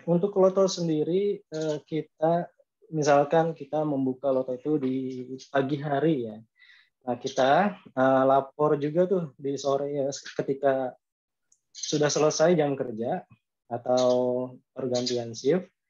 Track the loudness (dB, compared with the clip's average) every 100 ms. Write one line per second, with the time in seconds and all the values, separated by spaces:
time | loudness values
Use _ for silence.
0 | 0 0 2 4 4 4 2 0 -2 0
1 | 0 0 0 -4 -8 -6 -4 -4 -4 -6
2 | -6 -2 0 0 -2 _ _ _ -8 -2
3 | 4 4 4 2 2 -4 -6 -4 -2 0
4 | -2 -2 -2 -2 -2 -6 -2 -2 -2 -4
5 | -6 -10 -12 -14 -4 -2 -2 -4 -2 0
6 | 0 0 -4 -12 -20 _ _ _ _ _
7 | -8 -6 -4 0 2 4 2 -4 -8 0
8 | 2 4 4 2 0 -2 0 0 0 0
9 | 0 0 -4 -8 -8 -4 -2 -2 -2 -4
10 | -4 -6 -8 -6 -4 0 0 0 -2 -8
11 | _ _ _ _ _ _ _ -12 -4 0
12 | 0 2 2 4 4 4 2 -2 -6 -6
13 | -4 -6 -8 -20 _ _ -10 -6 0 2
14 | 4 2 0 -2 -4 -10 _ -8 -4 -2
15 | -2 -4 -4 -4 0 0 -2 _